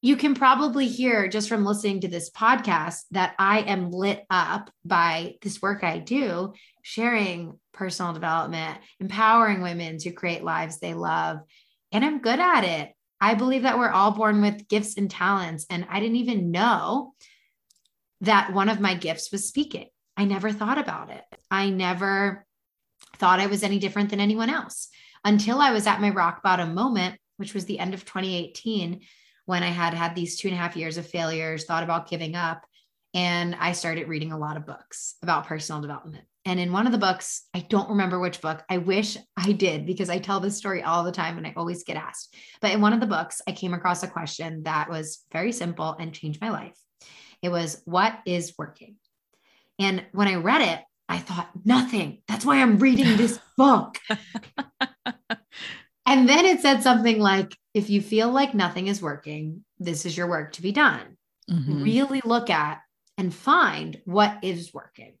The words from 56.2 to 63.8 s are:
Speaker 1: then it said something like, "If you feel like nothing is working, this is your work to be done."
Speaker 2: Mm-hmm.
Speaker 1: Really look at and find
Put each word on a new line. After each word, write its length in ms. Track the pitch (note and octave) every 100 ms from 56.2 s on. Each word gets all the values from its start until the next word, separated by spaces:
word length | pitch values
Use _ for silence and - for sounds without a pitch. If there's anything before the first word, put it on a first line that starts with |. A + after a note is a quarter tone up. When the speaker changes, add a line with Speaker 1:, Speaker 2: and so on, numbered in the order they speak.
| B3
Speaker 1:
then 160 | D4 F#4
it 160 | F4+
said 200 | C#4+ C4+
something 380 | C4 A#3+ A3+ A3
like, 380 | G#3 F#3+ G3+ - _
"If 160 | G#3+ G#3
you 120 | G3+
feel 300 | G3 G#3+ A3+
like 220 | B3+ C#4
nothing 340 | A3 F3+ F3 F#3+
is 140 | G3
working, 640 | E3 C#3+ D3+ D3+ D#3 D#3+ - _
this 260 | F3 D#3 F3
is 100 | E3
your 120 | F3
work 260 | E3 D3+
to 80 | -
be 100 | F3+
done." 460 | G#3 D4 C#3 G2+ - _ _ -
Speaker 2:
Mm-hmm. 320 | E3+ C3+ D3
Speaker 1:
Really 380 | C#3+ A3+ C#4 C4+
look 260 | A#3+ A#3 A#3
at 300 | E3 D3+ D#3 _ _ _ -
and 160 | F#3
find 680 | D#3 - D#4+ B3+ D#3